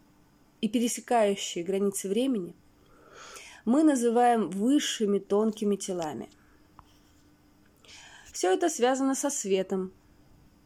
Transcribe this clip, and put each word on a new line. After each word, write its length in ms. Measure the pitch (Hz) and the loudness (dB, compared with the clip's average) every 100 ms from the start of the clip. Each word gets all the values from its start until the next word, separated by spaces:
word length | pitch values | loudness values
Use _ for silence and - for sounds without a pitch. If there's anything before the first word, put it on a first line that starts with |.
| _ _ _ _ _ _ | _ _ _ _ _ _
и 60 | 214 | -2
пересекающие 960 | 247 226 - - 240 208 196 - 175 | 0 -2 -4 0 2 2 0 -6 -6
границы 460 | 170 196 196 196 190 | -4 -2 -2 -2 -2
времени – 460 | 208 269 226 175 - _ _ _ - - - - - - - 220 | -2 0 -2 -6 -12 _ _ _ -20 -20 -20 -20 -20 -20 -6 0
мы 160 | 269 | 4
называем 680 | 320 262 240 226 240 233 185 | 4 4 2 4 4 4 0
высшими 680 | 196 233 285 - - 208 196 | 0 2 2 0 -2 0 0
тонкими 560 | 196 202 220 214 208 196 | 0 0 0 0 -2 -2
телами. 540 | - 180 156 120 - _ _ _ _ - - _ _ _ _ _ _ _ _ _ - - - - - | -4 -6 -6 -8 -14 _ _ _ _ -20 -20 _ _ _ _ _ _ _ _ _ -20 -20 -20 -20 -16
Всё 220 | - 359 | -2 0
это 160 | 370 349 | 2 0
связано 440 | 311 240 262 269 | 2 0 2 0
со 160 | 269 285 | -2 -4
светом. 600 | - 196 190 185 190 185 - _ _ _ - _ _ | -4 -2 -2 0 -4 -4 -10 _ _ _ -20 _ _